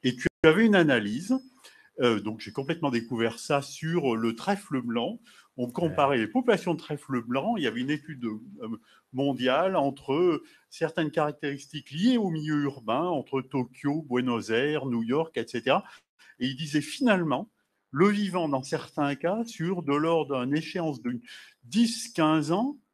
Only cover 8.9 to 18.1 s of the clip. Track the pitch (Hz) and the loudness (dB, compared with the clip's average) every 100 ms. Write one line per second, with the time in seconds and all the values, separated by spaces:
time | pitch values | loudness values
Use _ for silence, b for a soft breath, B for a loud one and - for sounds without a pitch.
8.9 | b _ 127 139 127 123 135 185 185 139 | b _ -2 -2 0 0 2 2 2 0
9.9 | 135 - 151 180 151 B B B - 160 | -2 -2 2 2 2 B B B -6 -4
10.9 | 165 156 165 151 147 147 143 - - - | -2 -2 0 -2 -2 -6 -6 -10 -16 -12
11.9 | 143 220 247 196 160 151 147 143 131 110 | 0 2 4 2 -2 0 0 0 -4 -2
12.9 | 123 175 156 120 135 131 139 127 - 143 | -2 0 -2 -2 -4 -2 -2 -4 -4 -2
13.9 | 151 147 123 127 117 101 113 143 151 135 | -2 0 0 0 -2 0 0 2 -2 -2
14.9 | 117 113 139 160 - 113 120 113 160 B | -2 0 0 0 -4 -4 -4 2 2 B
15.9 | B _ _ b b 247 131 156 151 147 | B _ _ b b -6 -4 -2 -2 -2
16.9 | - 254 190 165 131 208 _ _ _ _ | 0 2 4 2 -2 -4 _ _ _ _
17.9 | 135 196 | 2 4